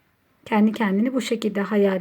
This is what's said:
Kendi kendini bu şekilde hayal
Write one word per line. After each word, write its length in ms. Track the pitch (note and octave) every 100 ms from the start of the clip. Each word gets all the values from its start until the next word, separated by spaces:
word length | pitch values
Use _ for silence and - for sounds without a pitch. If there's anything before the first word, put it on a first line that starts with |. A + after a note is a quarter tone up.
| _ _ _ _
Kendi 280 | - A3 G#3+
kendini 420 | G#3+ G#3 G3 A#3+
bu 60 | C4
şekilde 400 | - A3+ A3 G3
hayal 400 | G3+ G#3+ G3 F#3+